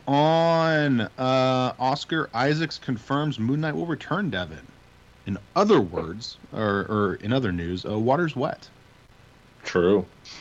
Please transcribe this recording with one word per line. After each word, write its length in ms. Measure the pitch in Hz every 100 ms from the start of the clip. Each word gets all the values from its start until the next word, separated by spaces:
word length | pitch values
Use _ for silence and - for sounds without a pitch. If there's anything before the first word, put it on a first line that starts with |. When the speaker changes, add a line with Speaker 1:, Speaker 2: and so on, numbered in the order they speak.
| -
Speaker 1:
on, 920 | 139 156 165 165 165 160 156 147 123
uh, 720 | 107 - 127 131 131 127 127 -
Oscar 500 | 127 143 - 165 -
Isaacs 440 | 113 135 151 160 -
confirms 640 | - 117 - 139 151 120
Moon 200 | 113 147
Knight 160 | 156 156
will 100 | 170
return, 440 | 156 - 175 190
Devin. 360 | 95 85 78 - - - - - - -
In 120 | 95 - 170
other 240 | 208 175
words, 560 | 90 82 82 98 123 - -
or, 320 | - 107 101 -
or 280 | 107 101 -
in 120 | 107
other 180 | 131 113
news, 340 | 85 85 90 -
uh, 140 | 107
water's 380 | 113 147 170 131
wet. 320 | 139 - - - - - - - - - - -
Speaker 2:
True. 420 | - 90 87 101 92 - - -